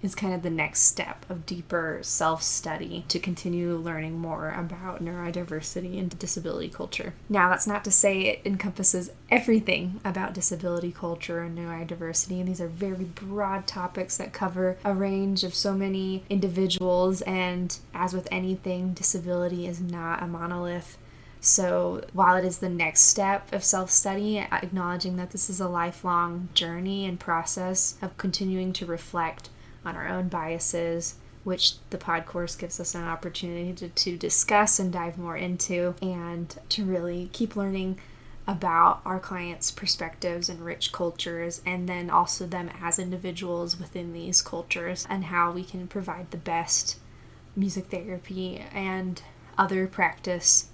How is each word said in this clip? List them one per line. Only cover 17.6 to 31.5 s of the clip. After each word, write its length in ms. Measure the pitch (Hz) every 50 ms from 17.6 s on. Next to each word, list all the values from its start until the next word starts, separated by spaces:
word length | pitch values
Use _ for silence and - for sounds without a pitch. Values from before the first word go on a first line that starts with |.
| 180 175 - - - - -
as 180 | 165 180 180
with 140 | 180 185 180 -
anything, 600 | 185 185 185 185 190 185 - 185 180 180 180 185 180
disability 760 | - 185 - - 185 170 175 180 175 175 175 180 175 175 175
is 120 | 170 170
not 400 | 180 175 170 170 165 165 170 -
a 60 | 175
monolith. 720 | 170 170 165 170 170 175 175 175 175 175 175 - - - - - - - - - - - -
So 640 | - - - - 190 180 180 180 180 175 185 175 - -
while 220 | - 180 175 175 180
it 100 | 185 180
is 140 | 185 180 -
the 100 | - 180
next 340 | 175 170 170 160 156 -
step 500 | - - - - 196 196 196 202 - -
of 100 | - 196
self-study, 760 | 185 - - 190 185 175 - - - 202 196 196 208 214 214 208
acknowledging 760 | - - - - - 180 180 190 180 175 180 175 180 185 180 180
that 120 | 180 180
this 180 | - 190 - -
is 120 | 190 180
a 80 | 190 180
lifelong 800 | 180 175 170 175 180 - - 180 175 170 175 170 170 175 180 175 -
journey 520 | - 175 165 170 175 180 190 196 196 196
and 140 | 190 175 175
process 720 | - - 170 165 165 - - 190 180 185 185 185 - - - -
of 160 | - 180 - -
continuing 540 | - 190 175 - 196 190 190 185 185 185
to 120 | 185 - 185
reflect 640 | 170 170 170 - - - 175 165 160 - - - - - - - - - - -
on 120 | 170 170
our 100 | 170 -
own 220 | - 180 185 185 180
biases, 880 | 185 175 156 160 165 170 165 - - 170 170 170 170 170 165 - - - - - - -
which 320 | - 190